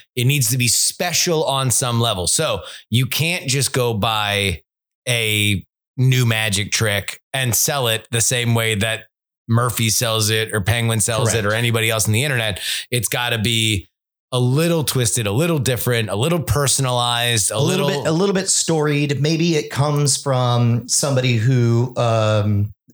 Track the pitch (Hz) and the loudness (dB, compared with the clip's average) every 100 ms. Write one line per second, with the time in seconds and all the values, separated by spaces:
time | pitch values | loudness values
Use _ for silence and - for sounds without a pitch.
0 | - 123 123 143 117 127 120 - - - | -10 -2 2 2 2 0 0 0 -2 -2
1 | 175 160 175 156 143 135 131 - 127 117 | -2 0 0 0 0 0 0 0 0 0
2 | 117 95 87 - 151 98 - - - 120 | 0 0 -2 -2 -2 -4 -8 -16 -2 0
3 | 131 - 160 175 139 139 127 131 120 107 | 0 0 -2 -2 -2 -2 -2 -2 -2 0
4 | 113 110 104 101 98 82 _ _ _ _ | 0 0 0 0 0 -4 _ _ _ _
5 | 123 120 110 107 104 95 - _ _ - | -4 -2 0 0 0 -2 -6 _ _ 0
6 | 131 127 117 110 110 98 90 - 110 101 | 2 4 2 0 0 -2 -2 -2 0 -2
7 | - - _ 135 120 101 - 143 117 113 | -4 -12 _ -4 -2 0 0 0 0 -2
8 | - 117 - 123 120 117 113 104 110 110 | -2 -2 0 0 0 2 0 0 -2 -4
9 | - _ _ _ - 117 123 - 113 - | -10 _ _ _ -2 0 0 0 0 0
10 | 117 110 104 110 110 104 98 120 117 113 | 0 0 0 0 0 -2 0 0 0 0
11 | 113 110 110 113 104 110 120 113 113 110 | 0 0 0 0 0 0 0 2 2 0
12 | 107 107 147 123 110 92 - - - 123 | 2 0 2 0 -2 -4 -6 -6 -4 -4
13 | - 127 120 117 120 113 110 98 - _ | -2 -2 -2 0 0 2 2 0 -4 _
14 | _ _ - 127 123 139 170 165 123 131 | _ _ -6 0 2 2 2 0 0 0
15 | 113 - 104 113 175 156 123 120 123 117 | 0 0 0 0 0 0 0 -2 0 0
16 | 107 101 147 170 - 147 139 - 131 123 | 0 -2 0 0 0 0 0 0 0 0
17 | 120 120 120 117 - - 160 185 143 143 | 0 0 0 0 0 0 0 0 0 0
18 | 156 160 202 190 185 - - 160 151 143 | 0 0 2 0 0 -2 0 0 0 0
19 | 143 135 151 160 170 151 - 120 147 143 | 0 0 0 2 2 0 -2 -2 0 2
20 | 143 - 143 127 123 120 117 117 - - | 0 0 0 0 2 2 2 0 -2 -2
21 | 147 131 127 117 117 127 117 117 123 - | 0 0 2 2 2 2 4 2 0 -2
22 | 117 113 107 107 104 101 104 - _ | 0 2 2 2 2 0 -2 -6 _